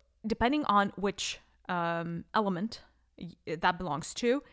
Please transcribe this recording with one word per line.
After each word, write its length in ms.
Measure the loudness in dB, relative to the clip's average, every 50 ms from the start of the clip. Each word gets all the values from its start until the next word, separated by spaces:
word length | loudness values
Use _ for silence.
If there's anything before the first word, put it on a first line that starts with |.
| _ _ _ _ -6
depending 400 | -4 0 2 2 2 2 2 2
on 260 | 4 4 4 4 2 0
which, 440 | -2 -2 -2 -2 -2 -4 -6 -6 -8 -14 _ _ _ _ -4
um, 560 | -2 -2 0 0 -2 -2 -4 -4 -6 -8 -6 -2 0
element 480 | 0 2 2 0 0 -2 -4 -6 -8 -16 _ _ _ _ _ _ -16
y-, 380 | -14 -14 -14 -14 _ -8 -4 0
that 200 | 2 2 2 2
belongs 380 | -2 -4 -4 -4 -4 -6 -6
to, 260 | -2 2 2 2 2 0 -6